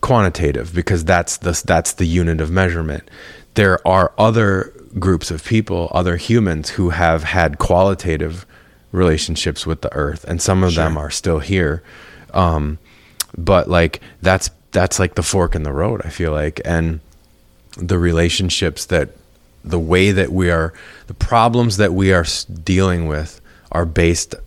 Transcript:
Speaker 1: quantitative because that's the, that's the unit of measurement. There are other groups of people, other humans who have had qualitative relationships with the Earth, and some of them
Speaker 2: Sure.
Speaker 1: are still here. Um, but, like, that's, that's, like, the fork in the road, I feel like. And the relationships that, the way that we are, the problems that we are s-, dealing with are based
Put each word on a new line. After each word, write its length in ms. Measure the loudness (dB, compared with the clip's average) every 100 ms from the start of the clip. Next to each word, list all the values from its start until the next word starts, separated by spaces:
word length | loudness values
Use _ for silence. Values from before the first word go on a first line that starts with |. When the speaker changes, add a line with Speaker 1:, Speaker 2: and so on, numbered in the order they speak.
Speaker 1:
quantitative 720 | 2 2 2 0 -2 -2 -4
because 300 | -4 -2 -2
that's 340 | 2 0 0 -6
the, 220 | -4 -4 0
that's 280 | 0 0
the 120 | -2 0
unit 340 | 0 0 0
of 100 | -2
measurement. 600 | 0 0 -2 -6 -8 -12 -20 -20 -20 -6
There 320 | 2 4 4 2
are 260 | 4 2 2
other 560 | 2 4 2 0 -4 -12 -12 -4
groups 320 | 0 0 -2
of 140 | -10
people, 460 | -2 0 0 -4 -2
other 240 | 0 0 -2
humans 540 | 0 2 2 -2 -6
who 200 | -2 -2
have 340 | 2 2 2
had 340 | 0 0 0 0
qualitative 880 | 0 2 2 0 -4 -4 -4 -8 -16 -20 _ _ _
relationships 720 | 0 2 2 -2 -4 -4 -6 -6
with 160 | -6
the 100 | -6
Earth, 320 | -4 -4 -6
and 160 | -8 -4
some 220 | 0 2
of 100 | 2 2
them 180 | 0
Speaker 2:
Sure. 80 | -2
Speaker 1:
are 80 | -6
still 300 | -6 -2 -2
here. 420 | 0 0 0 -2 -8 -20 -20 -20 -8
Um, 460 | 0 0 0 -4 -8 _ -20 _ _ -14 -8
but, 320 | 2 2 4
like, 320 | 2 2 -2 -18 -4
that's, 260 | 0 2 0 _ _
that's, 260 | -2 -2 0
like, 160 | -2
the 80 | -2
fork 320 | -2 0 0
in 80 | -2
the 100 | -4
road, 260 | -4 -4 -4 -8
I 20 |
feel 240 | -6 -4
like. 280 | -2 -4 -6
And 360 | -4 -2 0 -4 -10 _ _ _ _ _ _ -12
the 220 | -2 0
relationships 880 | 2 2 2 0 -2 -2 -4 -4 -2
that, 240 | -2 -2 -8 _ _ _ _
the 160 | -6 -4
way 340 | 2 4 4
that 200 | 4 0
we 180 | 0 0
are, 220 | 0 -2 -6 -20 -20 -20
the 60 |
problems 640 | -6 0 4 4 4 0 2
that 160 | 2
we 200 | 4 4
are 80 | 4
s-, 220 | 2 -6
dealing 640 | -10 -12 -2 2 2 0 -2
with 340 | -4 -6 -12 -20 -20 _
are 120 | -4
based 500 | -2 2 2 2 -4 -12